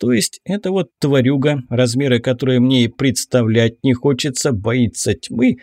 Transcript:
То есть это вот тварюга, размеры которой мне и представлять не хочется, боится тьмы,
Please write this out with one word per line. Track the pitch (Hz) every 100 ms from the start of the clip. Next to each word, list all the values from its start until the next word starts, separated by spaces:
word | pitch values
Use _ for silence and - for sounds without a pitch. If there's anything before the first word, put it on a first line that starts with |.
То | 117
есть | 117 - -
это | - 208 185
вот | 190 - -
тварюга, | 143 139 123 143 147 143 -
размеры | 123 123 123 139 120
которой | 131 123 131 127
мне | 127 131
и | 117
представлять | - 135 - - 127 110 113 113 -
не | 139
хочется, | 120 143 123 151 - 117
боится | 104 107 127 113 - 113
тьмы, | 98 - 117 254 247